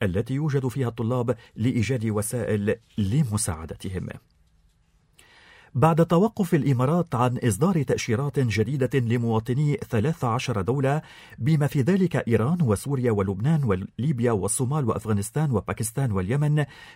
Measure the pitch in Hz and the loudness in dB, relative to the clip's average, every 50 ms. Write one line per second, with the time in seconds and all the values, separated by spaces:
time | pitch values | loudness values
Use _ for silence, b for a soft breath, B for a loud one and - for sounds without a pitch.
0 | 113 98 85 98 117 120 131 139 156 156 135 143 131 127 - 139 127 117 113 123 | -4 -2 0 -2 -2 -2 -4 -4 -2 0 -2 0 -2 -2 -4 -2 -4 -4 -4 -4
1 | 117 110 127 127 120 120 117 B B B B - 110 127 - 123 104 92 135 113 | -4 -2 0 -2 0 -2 -2 B B B B -2 -2 0 2 0 0 0 -2 -2
2 | 110 113 104 104 101 - - 123 110 - 110 104 101 107 101 - _ _ - - | -2 -2 -2 -2 -2 -4 -4 -6 -2 -2 -2 0 0 0 -2 -2 _ _ -4 -2
3 | 104 92 113 151 156 110 104 104 - - 82 78 80 78 - - - 95 92 87 | -2 0 2 2 0 2 0 -2 -2 -2 -6 -6 -8 -14 -14 -10 -10 -8 -8 -8
4 | 80 - - - _ _ _ _ _ _ _ _ _ _ _ _ _ _ _ _ | -8 -8 -12 -14 _ _ _ _ _ _ _ _ _ _ _ _ _ _ _ _
5 | _ _ _ B B B B B B B B B B B B 127 135 160 160 151 | _ _ _ B B B B B B B B B B B B 2 2 2 4 4
6 | 165 165 170 165 202 226 - - 196 - - 156 123 139 135 120 127 135 165 180 | 2 4 4 2 2 2 0 -2 -2 0 2 0 2 2 2 2 2 2 2 0
7 | 165 - - 113 123 123 120 123 - 120 101 90 147 190 185 165 131 - - 107 | -2 -2 0 0 0 0 0 0 0 0 2 2 2 2 2 2 0 0 0 -2
8 | - - 113 110 143 147 - 143 131 117 95 104 110 107 143 139 131 120 - 135 | 0 -2 -2 -2 -2 -2 0 0 0 0 2 0 0 0 0 -2 -2 0 2 0
9 | 120 110 120 123 117 113 110 113 113 - 123 143 151 147 147 - - - - 110 | 2 2 0 0 2 2 0 0 0 0 0 0 2 0 0 -2 -4 -2 -2 0
10 | 104 156 160 - 147 123 113 123 - - 117 101 87 98 127 143 131 131 143 156 | 0 0 -2 -2 -2 -2 -2 -2 -2 -2 -2 -2 0 0 0 0 2 0 0 0
11 | B B B B B B B B 113 143 160 143 147 139 - 147 123 156 190 190 | B B B B B B B B 0 2 2 4 2 2 2 0 2 4 4 4
12 | 190 170 - 131 - 113 113 107 110 131 175 175 160 117 101 95 - 135 143 131 | 2 2 0 -2 0 2 2 2 2 2 2 2 2 2 2 0 0 -4 -4 0
13 | 123 120 110 101 95 98 98 95 110 147 165 156 139 113 95 90 98 - _ - | 0 0 2 2 0 0 -2 -2 0 0 0 2 2 0 0 -2 -2 -8 _ -4
14 | 117 156 151 113 117 120 117 98 90 101 - - 131 120 147 156 135 110 107 101 | -2 -2 -2 0 0 0 2 2 0 -2 -2 -2 -2 -2 -2 -2 0 0 -2 -2
15 | - 110 107 101 98 - - 147 156 147 123 98 - - 101 - 113 110 - 139 | -2 -2 -2 -2 -2 -2 -2 -2 0 0 0 0 -2 -2 -6 -4 -4 -6 -4 -2
16 | 135 123 101 95 90 92 123 143 151 151 151 151 143 B B B B B B | -2 -2 0 -2 -2 0 0 0 2 2 2 2 0 B B B B B B